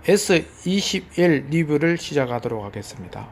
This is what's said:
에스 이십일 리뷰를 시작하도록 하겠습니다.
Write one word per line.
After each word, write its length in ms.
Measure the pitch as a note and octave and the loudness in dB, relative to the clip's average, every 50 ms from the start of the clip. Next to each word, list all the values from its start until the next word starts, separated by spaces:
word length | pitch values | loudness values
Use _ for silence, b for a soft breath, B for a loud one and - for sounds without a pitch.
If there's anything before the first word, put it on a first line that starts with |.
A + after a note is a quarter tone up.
| - | 4
에스 380 | - F#3+ G3+ - - F#3 D#3+ - - - - - | 4 2 4 4 2 2 2 2 -4 -16 -8 -2
이십일 800 | F3 F#3 G3+ - - - F#3 F#3 - - F3 F3 F3+ D#3 C3+ C3+ C#3 | 0 0 0 0 0 -4 -4 -6 -6 0 2 4 4 4 2 0 0
리뷰를 480 | D#3 E3 E3 D3 D3+ C#3+ D#3 E3+ E3+ | 0 0 2 2 2 2 2 2 0
시작하도록 640 | E3 - - D3+ C#3+ C3 A#2+ A#2+ A#2+ A#2 A#2+ A#2 G#2+ G2+ | -2 -4 -2 0 0 0 0 -4 -4 -4 -4 -6 -4 -8
하겠습니다. 640 | G2+ - G#2+ G2+ - - - F#2 E2+ - G#2 G#2 G#2+ | -8 -10 -10 -12 -12 -14 -16 -16 -14 -12 -14 -14 -14